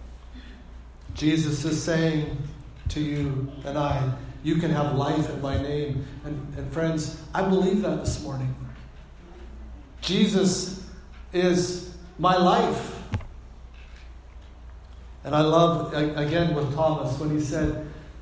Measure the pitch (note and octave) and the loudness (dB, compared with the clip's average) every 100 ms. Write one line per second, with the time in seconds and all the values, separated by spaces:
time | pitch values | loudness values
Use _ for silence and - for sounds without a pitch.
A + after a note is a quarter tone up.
0 | - - - - - - - - - - | -16 -16 -16 -16 -16 -16 -16 -16 -16 -14
1 | - - D3+ D#3+ D3+ C#3 D#3 D3+ - D#3+ | -10 0 4 4 2 0 0 0 2 2
2 | E3 D#3 C#3+ C3 - - - - - D3+ | 4 2 0 -4 -6 -10 -16 -8 -4 -2
3 | D3+ D3 C#3+ C3 C3+ - C#3+ D3 C#3+ C3+ | -2 0 -2 -2 -4 -6 -4 0 0 2
4 | C3 B2+ - - D#3 E3 E3 D3 C#3+ B2+ | 0 -2 -8 -6 0 2 4 2 2 2
5 | C#3+ D#3 D3 C#3 C#3 C#3 C#3+ D3 D3 C#3 | 2 2 0 -2 -2 0 0 0 -2 -4
6 | - - D3 D3 C#3+ C#3+ C3+ E3 D#3+ D#3 | -6 -8 -8 -8 -8 -8 -6 0 0 0
7 | - - - E3+ F#3+ F#3 F#3 G3+ - D3+ | -2 -8 -4 0 4 6 6 4 2 0
8 | B2+ - D3+ C3 C3 B2+ - - - - | 0 -2 -4 -4 -2 -4 -8 -12 -16 -18
9 | - - - - - - - - - - | -18 -18 -18 -16 -16 -14 -14 -14 -16 -8
10 | - G3 G3+ F#3+ F3+ - - - - - | 0 4 6 6 4 4 -2 -8 -12 -14
11 | - - - F3+ F3+ F3 - - - - | -16 -16 -4 2 4 4 2 -2 -8 -14
12 | - - F3 F#3 F3+ G#3+ - - - - | -14 2 4 6 8 6 4 0 -4 -8
13 | - - - - - - - - - - | -6 -6 -6 -14 -16 -18 -18 -18 -18 -16
14 | - - - - - - - - - - | -18 -18 -18 -18 -18 -18 -18 -18 -18 -18
15 | - - C3+ D3+ D#3 E3 E3+ D#3+ - D3+ | -18 -14 0 4 6 8 6 4 0 0
16 | D3+ D3 D3 E3+ E3 D3 C3+ D3 D#3+ D3 | 0 0 0 2 2 2 0 2 2 2
17 | B2+ B2+ D3+ D3+ D3+ D#3 D3+ D3+ - - | 0 -2 0 0 0 0 0 0 -6 -12
18 | - - | -16 -16